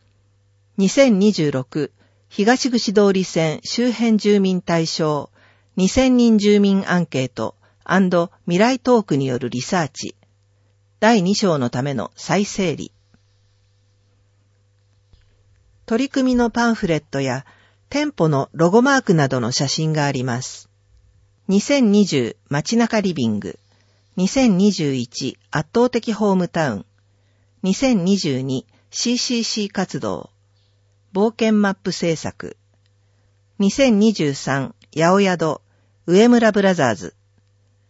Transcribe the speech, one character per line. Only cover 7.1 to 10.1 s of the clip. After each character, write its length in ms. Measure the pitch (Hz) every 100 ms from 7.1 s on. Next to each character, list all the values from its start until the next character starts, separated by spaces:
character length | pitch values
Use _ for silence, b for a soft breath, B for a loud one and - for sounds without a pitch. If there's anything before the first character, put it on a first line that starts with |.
| 135 131
ー 20 |
ト 280 | - 110 - _ _
ア 160 | - 185
ン 100 | 185
ド 220 | 175 170 b -
未 120 | 170
来 220 | 226 262
ト 220 | - 240
ー 20 |
ク 120 | - 143
に 100 | 135
よ 140 | 123
る 100 | 123
リ 120 | 120
サ 200 | - 185
ー 80 | 151
チ。 260 | - -